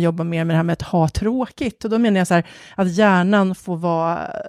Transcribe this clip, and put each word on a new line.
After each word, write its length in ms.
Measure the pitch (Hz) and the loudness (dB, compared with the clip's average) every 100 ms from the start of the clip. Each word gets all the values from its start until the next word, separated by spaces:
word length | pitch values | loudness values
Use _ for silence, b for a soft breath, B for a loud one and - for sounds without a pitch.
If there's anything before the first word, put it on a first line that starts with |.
jobba 200 | 170 165 | 0 0
mer 200 | 170 165 165 | -4 -2 0
med 80 | |
det 40 | 160 | 0
här 60 | |
med 100 | 170 | 0
att 80 | 170 | -2
ha 280 | - 180 156 | -2 0 0
tråkigt. 760 | - 208 254 247 - 262 - | 0 -2 -2 -4 -6 -8 -6
Och 60 | 220 | -2
då 60 | 220 | 0
menar 180 | 233 196 | 2 2
jag 100 | 180 | 2
så 60 | |
här, 100 | 175 B B B - | 2 B B B -4
att 160 | 185 | -2
hjärnan 640 | 175 214 185 180 208 190 185 | 2 4 4 4 2 2 -2
får 220 | - 165 | -6 -4
vara, 400 | 175 165 165 170 - - | -2 -2 -2 -4 -6 -10